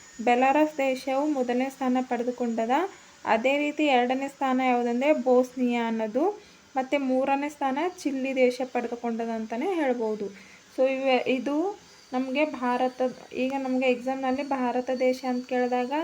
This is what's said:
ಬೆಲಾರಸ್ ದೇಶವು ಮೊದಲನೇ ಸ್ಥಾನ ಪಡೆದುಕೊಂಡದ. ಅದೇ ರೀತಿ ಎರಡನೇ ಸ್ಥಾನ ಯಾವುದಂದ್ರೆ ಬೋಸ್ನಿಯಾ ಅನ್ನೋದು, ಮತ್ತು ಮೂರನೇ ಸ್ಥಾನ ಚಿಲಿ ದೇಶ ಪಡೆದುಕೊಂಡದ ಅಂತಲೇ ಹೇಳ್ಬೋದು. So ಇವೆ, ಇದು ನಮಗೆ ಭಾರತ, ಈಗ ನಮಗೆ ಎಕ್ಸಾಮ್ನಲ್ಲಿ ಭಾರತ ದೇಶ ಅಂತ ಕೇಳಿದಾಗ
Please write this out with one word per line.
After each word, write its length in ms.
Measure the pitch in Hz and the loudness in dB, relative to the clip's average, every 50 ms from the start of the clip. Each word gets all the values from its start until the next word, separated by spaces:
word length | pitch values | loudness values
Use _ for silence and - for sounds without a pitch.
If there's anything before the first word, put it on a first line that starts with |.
| - - - - 214 | -20 -18 -14 -4 0
ಬೆಲಾರಸ್ 540 | 247 240 247 262 269 277 302 311 302 311 294 | 2 4 4 4 4 4 4 2 2 0 0
ದೇಶವು 480 | 269 269 262 254 - 277 262 269 294 | 0 0 -2 -2 -2 -2 0 0 0
ಮೊದಲನೇ 440 | 311 302 269 254 247 240 247 262 269 | 0 0 0 0 0 0 0 -2 -2
ಸ್ಥಾನ 260 | 262 - 269 254 254 254 | -4 -4 -2 0 0 0
ಪಡೆದುಕೊಂಡದ. 680 | 254 254 254 226 233 247 247 - 247 233 226 233 226 226 254 302 370 392 - - - - - - - | 0 -2 -2 -2 -2 -4 -4 -2 -4 -2 -2 -2 0 0 2 0 0 -2 -6 -12 -20 -20 -20 -8 -2
ಅದೇ 340 | - 214 220 233 262 277 294 | 0 0 2 2 2 2 2
ರೀತಿ 260 | 294 294 294 311 302 | 0 0 0 0 2
ಎರಡನೇ 440 | 294 262 247 247 247 262 269 269 269 | 4 4 4 4 2 0 -2 -2 -6
ಸ್ಥಾನ 320 | - - 277 262 254 254 262 | -6 -4 -2 0 0 2 2
ಯಾವುದಂದ್ರೆ 460 | 254 247 240 240 240 240 247 269 302 | 2 2 2 2 0 0 2 2 2
ಬೋಸ್ನಿಯಾ 760 | 311 262 240 262 247 247 254 254 - 262 247 240 240 240 233 226 | 2 4 4 4 4 4 4 2 0 -2 0 0 0 0 0 -2
ಅನ್ನೋದು, 540 | 226 226 220 214 214 254 320 403 415 - - - - - - - - | -2 -2 -4 -2 0 0 0 0 -2 -4 -10 -20 -20 -20 -20 -6 -4
ಮತ್ತು 220 | 262 254 254 294 285 | -4 -2 0 0 0
ಮೂರನೇ 500 | 269 254 254 262 269 285 277 277 285 294 | 0 2 2 2 2 2 0 0 -2 -4
ಸ್ಥಾನ 300 | 294 - 285 269 262 285 330 359 359 - | -4 -2 -2 -2 0 0 -2 -2 -4 -4
ಚಿಲಿ 380 | - 294 277 269 254 269 262 | -4 -4 -4 -2 -2 -2 2
ದೇಶ 240 | 262 254 247 247 - 262 | 4 4 4 4 0 -4
ಪಡೆದುಕೊಂಡದ 640 | 254 - 247 226 233 240 240 - 233 226 220 233 226 | -4 -4 -4 -4 -4 -6 -6 -4 -4 -4 -4 -4 -4
ಅಂತಲೇ 460 | 226 220 220 220 233 233 294 403 381 | -4 -6 -6 -6 -4 -4 -2 -2 0
ಹೇಳ್ಬೋದು. 520 | 330 294 262 247 247 220 214 214 208 202 196 196 - - - - - - - - | 0 0 0 0 0 -2 -2 -2 -4 -6 -8 -10 -12 -18 -20 -20 -20 -20 -8 -2
So 60 | - | 0
ಇವೆ, 420 | 262 269 269 262 269 269 254 247 - | 2 2 2 0 2 2 2 2 2
ಇದು 540 | - 254 262 214 277 285 302 339 392 415 - - - - - - - | 0 0 0 0 0 0 0 0 -2 -4 -8 -14 -20 -20 -20 -14 -6
ನಮಗೆ 320 | 262 254 262 262 254 285 302 | -4 -4 -4 -2 0 0 0
ಭಾರತ, 580 | 294 269 247 262 247 247 247 254 254 254 - 254 254 - - - - | 0 -2 -2 -2 0 0 0 0 0 0 -2 -2 -4 -4 -8 -14 -10
ಈಗ 200 | - - 254 262 277 269 | -6 -4 -2 -2 -2 -4
ನಮಗೆ 280 | 262 262 254 254 262 | -2 -2 0 2 2
ಎಕ್ಸಾಮ್ನಲ್ಲಿ 640 | 254 247 247 240 262 262 269 269 254 254 269 285 277 | 2 2 0 -2 -4 -4 -2 -2 -2 -2 -2 -2 -2
ಭಾರತ 420 | 277 262 247 240 233 247 254 - 262 247 | -2 -2 0 0 0 -2 -2 -2 -2 0
ದೇಶ 260 | 262 254 254 254 - 254 | 2 2 0 0 -2 -4
ಅಂತ 200 | 247 247 247 - | -4 -4 -4 -2
ಕೇಳಿದಾಗ 440 | 254 247 247 247 247 247 247 247 277 311 | -2 -2 0 0 0 0 -2 -2 -2 -2